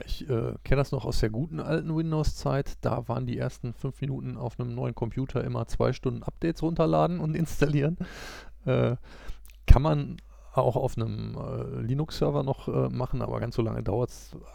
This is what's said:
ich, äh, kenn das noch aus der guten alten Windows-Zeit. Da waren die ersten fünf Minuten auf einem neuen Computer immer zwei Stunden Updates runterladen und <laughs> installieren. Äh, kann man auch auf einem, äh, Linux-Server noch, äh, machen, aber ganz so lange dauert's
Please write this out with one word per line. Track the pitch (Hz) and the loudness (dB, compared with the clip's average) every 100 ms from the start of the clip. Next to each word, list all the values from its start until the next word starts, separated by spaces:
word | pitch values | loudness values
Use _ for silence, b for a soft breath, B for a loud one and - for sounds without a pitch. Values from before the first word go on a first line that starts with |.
ich, | - - - | -4 -4 -2
äh, | 117 120 - | -2 -2 -6
kenn | - 135 | 2 2
das | 139 | 4
noch | 131 127 | -2 2
aus | - | 2
der | 113 | 2
guten | 107 156 156 | 0 -4 -4
alten | 123 160 151 160 | -2 0 0 -2
Windows-Zeit. | 165 156 151 - 143 135 - - | 0 2 2 0 0 0 -2 -2
Da | 123 120 117 | -2 -2 -2
waren | 123 127 | -2 -2
die | - | -2
ersten | 127 - 123 | -4 -4 -8
fünf | - 135 - | -6 -8 -4
Minuten | 139 135 131 123 | -4 -4 -6 -6
auf | 123 - | -6 -4
einem | 123 | -6
neuen | 120 127 | -4 -4
Computer | 117 113 127 131 127 | -2 -4 -2 -2 -2
immer | 123 120 117 | -2 -2 -2
zwei | - 120 | 2 2
Stunden | 127 131 120 | 2 -2 -2
Updates | - - 165 165 | -6 -2 -2 0
runterladen | 160 165 160 156 156 175 | 0 2 4 4 4 2
und | 156 | -2
<laughs> | 156 | 0
installieren. | 165 - 147 147 143 180 185 B B B B - - | 0 4 4 4 2 0 -6 B B B B -6 0
Äh, | 127 120 120 B B B B B - - | 4 4 0 B B B B B -12 10
kann | - | 10
man | 151 151 143 - - - - | 10 2 -2 -8 -14 -20 -2
auch | - 127 117 | 2 2 2
auf | 127 - | 0 0
einem, | 113 107 110 117 | -2 -4 -6 -6
äh, | 120 120 120 120 | -6 -6 -6 -4
Linux-Server | 117 135 156 - 147 143 | -2 -2 -2 0 0 2
noch, | 139 - - | -2 -4 -2
äh, | 135 131 | 0 0
machen, | 123 123 131 | -2 -2 -2
aber | 107 117 | -2 -4
ganz | 117 | -2
so | 120 | 0
lange | 110 113 | 0 -2
dauert's | 110 107 123 - - - - | -2 0 -2 -6 -16 -16 -16